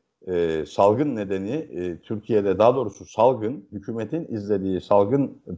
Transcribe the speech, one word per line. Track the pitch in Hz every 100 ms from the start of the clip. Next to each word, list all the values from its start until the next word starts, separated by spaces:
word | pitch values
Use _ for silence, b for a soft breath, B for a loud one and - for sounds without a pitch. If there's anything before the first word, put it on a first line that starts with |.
| _ _ -
e, | 90 85 80 73
salgın | - 101 110 147 117
nedeni, | 98 95 98
e, | 147 - 87 90 82
Türkiye'de | - 110 - 110 101 92
daha | 110
doğrusu | 135 113 - -
salgın, | - 120 120 107 147 -
hükümetin | 101 104 113 110 160 170
izlediği | 110 101 101 95 92
salgın | - 104 101 139 135 - -